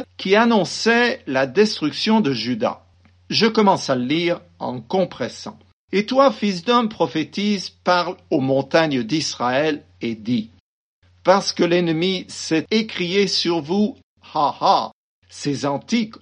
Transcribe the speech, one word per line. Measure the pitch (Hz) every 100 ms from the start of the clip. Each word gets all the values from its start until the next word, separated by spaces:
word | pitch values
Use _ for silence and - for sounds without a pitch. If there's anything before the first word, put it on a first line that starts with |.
| 254 -
qui | 190
annonçait | 208 233 226 170 - 220 233 240 - -
la | 131 135
destruction | 123 214 - 151 - 214 220
de | 147
Juda. | 123 110 120 110 - _ _ _ _ -
Je | 131 220
commence | 220 202 175 -
à | 131
le |
lire | 123 156 170 170 - -
en | 123 123
compressant. « | 127 190 180 - 117 - - - _ _ _
Et | 185 214
toi, | 254 277
fils | 214 202 180
d'homme, | 170 240 220
prophétise, | - 165 160 151 - 208 202 -
parle | - - 180 170 180 -
aux | 160
montagnes | 131 135 135 170 160 135
d'Israël | 110 156 139 - 123 127 156 147 - -
et | 117
dis, | 113 107 123 107 _ _ _ _ _ _ _
parce | - 202 -
que | -
l'ennemi | 175 175 175 160 180 185 -
s'est | - - 160 -
écrié | 220 220 - 175 196 196
sur | - 165 170
vous, | 143 196 208 - _ _ -
ha | 156 143 -
ha, | 160 170 110 - _ _ _
ces | - 147 135 143
antiques | 139 - 233 220 -